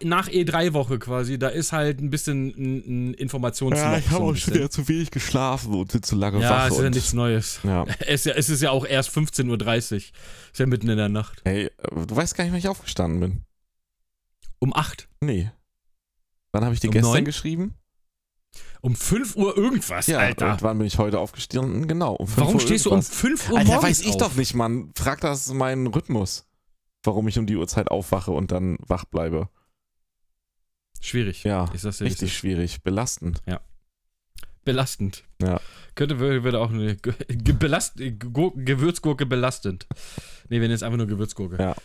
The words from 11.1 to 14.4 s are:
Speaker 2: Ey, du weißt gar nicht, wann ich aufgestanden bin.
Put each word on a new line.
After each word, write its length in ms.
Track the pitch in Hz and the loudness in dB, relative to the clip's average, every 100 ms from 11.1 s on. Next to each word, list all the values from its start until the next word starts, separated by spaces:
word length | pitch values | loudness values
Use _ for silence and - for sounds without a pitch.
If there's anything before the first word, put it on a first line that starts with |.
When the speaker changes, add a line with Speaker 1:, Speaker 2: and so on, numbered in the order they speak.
| 104 104 - 92 | 0 -4 -4 -2
Speaker 2:
Ey, 260 | 98 98 - - | 0 -2 -6 -8
du 240 | 80 82 110 | -6 -2 -2
weißt 200 | 170 - | -2 -2
gar 80 | |
nicht, 80 | 175 | -2
wann 80 | 180 | 0
ich 80 | 190 | -2
aufgestanden 520 | 190 - - - 90 | -4 -6 -2 0 0
bin. 240 | 90 98 - _ _ _ _ _ _ _ _ _ | 0 -2 -8 _ _ _ _ _ _ _ _ _